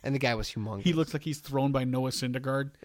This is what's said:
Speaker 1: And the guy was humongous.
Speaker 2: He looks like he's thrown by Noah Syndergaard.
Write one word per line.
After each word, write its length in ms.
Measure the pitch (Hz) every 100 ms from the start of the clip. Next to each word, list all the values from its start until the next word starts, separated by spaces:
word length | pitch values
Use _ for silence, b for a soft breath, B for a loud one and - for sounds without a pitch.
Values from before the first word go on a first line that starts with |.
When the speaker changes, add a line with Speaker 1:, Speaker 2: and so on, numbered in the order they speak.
| 135
Speaker 1:
And 80 |
the 60 | 139
guy 160 | 131 113
was 120 | 104
humongous. 340 | - 107 104
Speaker 2:
He 100 | 180
looks 200 | 160 156
like 100 | 151
he's 160 | 156 143
thrown 320 | - 139 139
by 120 | 135
Noah 280 | 127 131 131
Syndergaard. 580 | 123 127 127 135 135 139 -